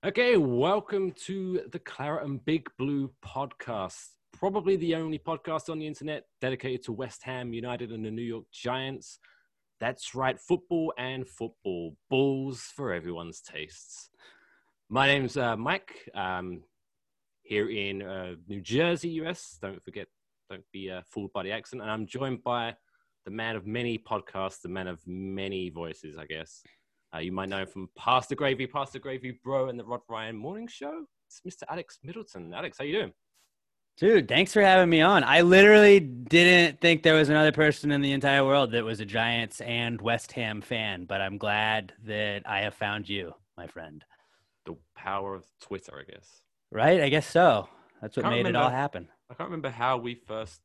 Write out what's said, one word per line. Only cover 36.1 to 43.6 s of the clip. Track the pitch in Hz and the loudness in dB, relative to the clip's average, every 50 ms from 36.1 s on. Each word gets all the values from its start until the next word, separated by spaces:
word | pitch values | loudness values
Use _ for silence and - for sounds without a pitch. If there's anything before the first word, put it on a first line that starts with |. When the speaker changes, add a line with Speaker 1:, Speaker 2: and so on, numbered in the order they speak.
| 123 120 123 117 156 170 175 180 180 180 170 165 139 - | -8 -10 -4 4 6 8 8 10 10 8 8 6 2 4
Speaker 2:
think | - 170 170 151 | 4 4 4 6
there | 156 165 156 | 6 6 8
was | 156 156 139 | 8 6 6
another | 151 151 156 156 | 6 6 6 6
person | 147 151 156 151 143 - - 147 | 6 6 4 4 4 2 -2 -2
in | 147 143 | 0 0
the | 143 139 | 0 0
entire | 139 139 139 139 139 139 135 | 0 0 2 4 4 4 4
world | 135 139 143 135 117 110 | 6 4 4 4 2 0
that | 117 110 | -2 -2
was | 110 113 104 | -2 -4 -6
a | 110 | -6
Giants | 101 101 113 113 117 120 117 117 107 - - | -4 -2 -2 0 0 0 -2 -4 -6 -8 -12
and | - 120 117 117 120 117 120 110 | -8 -6 -4 -4 -2 -4 -4 -4
West | 104 117 117 117 - - - | -2 -2 -2 -2 -4 -8 -10
Ham | 131 120 110 107 104 | -8 -6 -6 -6 -8
fan, | 95 - 127 113 110 107 98 90 87 | -8 -6 -6 -4 -4 -6 -6 -8 -8
but | 85 98 98 | -6 -4 -4
I'm | 98 95 101 101 | -4 -4 -6 -6
glad | - 104 104 107 107 110 110 110 101 95 - _ 110 | -4 -2 0 0 0 0 -2 -2 -4 -8 -18 _ -12
that | 107 107 107 107 104 101 104 - | -8 -6 -4 -4 -4 -6 -8 -8
I | - 107 98 | -6 -4 -4
have | 101 104 98 | -4 -4 -6
found | - 113 101 101 107 101 87 | -6 -6 -6 -4 -6 -6 -8
you, | 101 98 90 82 - _ _ _ _ | -8 -8 -8 -10 -14 _ _ _ _
my | - | -18